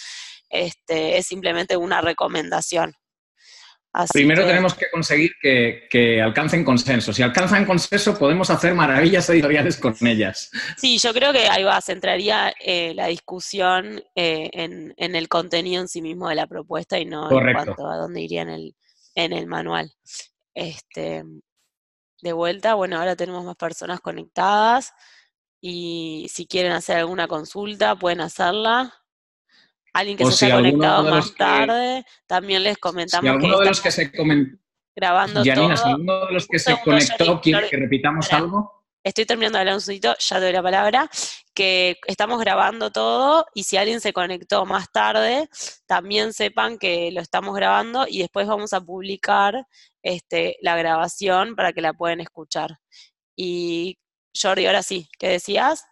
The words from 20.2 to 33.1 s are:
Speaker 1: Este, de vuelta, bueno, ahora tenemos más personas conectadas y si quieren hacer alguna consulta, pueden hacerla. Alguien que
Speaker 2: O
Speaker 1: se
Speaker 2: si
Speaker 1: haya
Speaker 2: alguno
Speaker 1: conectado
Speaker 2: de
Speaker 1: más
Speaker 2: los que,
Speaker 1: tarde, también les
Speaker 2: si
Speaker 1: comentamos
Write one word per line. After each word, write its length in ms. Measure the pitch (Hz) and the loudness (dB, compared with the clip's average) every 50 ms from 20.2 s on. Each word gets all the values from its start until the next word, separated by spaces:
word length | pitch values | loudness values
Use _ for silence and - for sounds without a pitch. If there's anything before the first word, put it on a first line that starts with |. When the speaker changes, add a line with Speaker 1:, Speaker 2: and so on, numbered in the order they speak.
| - _ _ _ _ _ - | -18 _ _ _ _ _ -12
Speaker 1:
Este, 720 | - 175 165 156 - - _ - 165 160 165 160 160 156 160 156 156 _ _ _ _ _ _ _ _ _ _ _ _ _ _ _ _ | -12 -10 -10 -12 -16 -20 _ -12 -10 -8 -8 -8 -10 -12 -16 -20 -20 _ _ _ _ _ _ _ _ _ _ _ _ _ _ _ _
de 100 | - 175 | -10 -8
vuelta, 440 | 165 165 170 170 180 196 185 220 226 | -4 -2 -2 -4 -4 -2 0 0 2
bueno, 220 | 208 185 175 170 165 | 2 0 -2 -2 -4
ahora 200 | 170 185 180 170 | -2 -2 -2 -4
tenemos 260 | 175 180 180 180 175 | -4 -8 -6 -10 -10
más 140 | 180 175 - | -12 -12 -8
personas 420 | 170 165 165 - 170 170 180 180 | -8 -8 -8 -8 -10 -10 -10 -8
conectadas 960 | - 175 170 165 165 - - - 180 196 208 208 214 226 240 262 254 - _ _ _ _ _ _ _ _ _ _ _ _ _ _ | -8 -10 -10 -10 -14 -10 -4 0 0 2 4 4 4 4 4 2 0 -4 _ _ _ _ _ _ _ _ _ _ _ _ _ _
y 680 | - 180 175 175 175 170 170 170 160 160 156 156 - - | -12 -10 -10 -8 -8 -8 -8 -8 -8 -8 -10 -10 -12 -12
si 160 | - - 170 - | -12 -12 -12 -6
quieren 240 | - 180 180 180 | -2 0 0 0
hacer 240 | 175 160 - - 175 | 0 -2 -2 -2 0
alguna 320 | 170 165 170 185 185 165 156 | 0 0 -2 -2 -4 -4 -4
consulta, 720 | 170 151 156 - - 196 202 208 208 202 214 208 - 185 | -4 -6 -8 -8 -10 -10 -10 -8 -2 0 0 0 0 0
pueden 240 | 180 175 175 175 | 0 -2 0 0
hacerla. 720 | 156 170 - - 190 175 185 214 220 220 233 247 262 247 - _ _ _ _ _ _ _ _ _ _ _ _ _ _ _ _ _ _ _ - | -4 -8 -4 -2 -2 0 0 0 0 0 0 0 0 -4 -10 _ _ _ _ _ _ _ _ _ _ _ _ _ _ _ _ _ _ _ -4
Alguien 220 | 175 196 202 202 | -2 -2 -2 -2
que 80 | 196 127 | 2 2
Speaker 2:
O 80 | 127 | 2
Speaker 1:
se 60 | 123 - | 4 6
Speaker 2:
si 80 | 131 | 6
Speaker 1:
haya 100 | 127 123 | 6 6
Speaker 2:
alguno 160 | 123 123 135 | 6 6 6
Speaker 1:
conectado 320 | 143 147 156 - 185 - - | 4 4 4 4 4 4 4
Speaker 2:
de 80 | 156 | 4
Speaker 1:
más 140 | 165 160 - | 2 2 0
Speaker 2:
los 60 | - | -2
que, 60 | - - | -2 0
Speaker 1:
tarde, 680 | 196 190 196 208 220 220 226 240 247 247 254 262 240 _ - _ _ | 2 2 4 2 2 2 0 0 0 -2 -4 -4 -8 _ -20 _ _
también 380 | - 185 185 185 196 190 190 190 | -2 -2 -2 0 0 0 2 2
les 120 | 208 208 | 0 -2
Speaker 2:
si 40 | - | -2
Speaker 1:
comentamos 440 | - 180 165 180 170 180 | -4 -4 -4 -4 -4 0